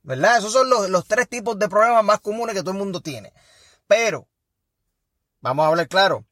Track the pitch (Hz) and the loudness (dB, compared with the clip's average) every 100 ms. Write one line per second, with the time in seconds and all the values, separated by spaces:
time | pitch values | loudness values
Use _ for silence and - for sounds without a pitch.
0 | - 131 185 233 208 254 262 240 190 185 | -10 -2 2 2 2 0 2 2 0 -2
1 | - 220 247 233 220 208 208 202 226 233 | 0 0 0 -4 -6 -4 -2 2 2 4
2 | 208 208 208 220 233 196 175 190 196 175 | 2 0 -2 -6 -6 -6 -6 -6 -6 -8
3 | - 123 98 _ _ _ _ _ - 214 | -10 -12 -14 _ _ _ _ _ 2 2
4 | 214 147 - _ _ _ _ _ _ _ | 2 -4 -10 _ _ _ _ _ _ _
5 | _ _ _ _ 120 135 156 165 165 190 | _ _ _ _ -6 0 2 2 0 2
6 | 196 123 - | 2 0 -8